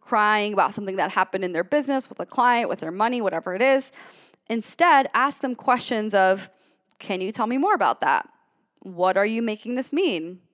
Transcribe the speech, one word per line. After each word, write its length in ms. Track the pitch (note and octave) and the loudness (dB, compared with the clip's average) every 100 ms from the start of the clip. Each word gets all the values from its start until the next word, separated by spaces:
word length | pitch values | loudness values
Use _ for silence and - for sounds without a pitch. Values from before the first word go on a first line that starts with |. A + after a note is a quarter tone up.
crying 500 | - A3+ G#3 G#3+ G#3 | -2 2 4 2 0
about 220 | G3+ E3 | 0 0
something 240 | G#3 G3+ F#3+ | -2 -8 -2
that 160 | E3 | -2
happened 320 | G3 F#3+ F#3+ F#3 | 0 0 -2 -4
in 80 | |
their 100 | D#3+ | -4
business, 460 | F#3 D4 C4+ C4+ - | 0 -2 0 -4 -4
with 100 | - | -12
a 60 | - | -10
client, 420 | - B3 A#3+ A#3+ | 0 2 2 0
with 120 | - | -4
their 120 | D#3+ | -6
money, 300 | F3+ A3 B3 | -2 -2 0
whatever 340 | G3+ E3 D#3+ F#3 | -2 -2 -6 0
it 60 | |
is, 320 | B3+ C4+ B3+ - - - - _ _ | 2 2 0 -12 -20 -20 -20 _ _
instead 600 | A#3 - - F4 C#4+ G3+ | -6 -4 0 4 4 4
ask 280 | - C4+ C#4 | 0 0 -2
them 140 | C4+ B3 | -6 -4
questions 580 | - B3 - A3+ G#3+ | 0 0 0 -4 0
of, 360 | G3+ F#3+ F#3+ F#3+ _ _ _ _ _ | 2 4 2 -2 _ _ _ _ _
"Can 220 | - F#3+ | -8 -6
you 100 | F#3 | -4
tell 160 | A3 A3 | -4 -2
me 100 | B3+ | 0
more 160 | E4+ | 0
about 280 | G4 F3 A#2 | 2 2 2
that? 260 | B2 C3+ - _ _ _ _ _ | 2 0 -2 _ _ _ _ _
What 340 | F#3 F3 F#3 F#3 | -18 0 2 2
are 100 | G#3 | 0
you 160 | A3+ | 0
making 340 | A#3 G#3+ A3+ B3 | -4 -6 -6 -6
this 180 | C4 | -4
mean? 460 | D4 F#4 F3+ D#3+ F3+ _ | 0 0 -2 -6 -14 _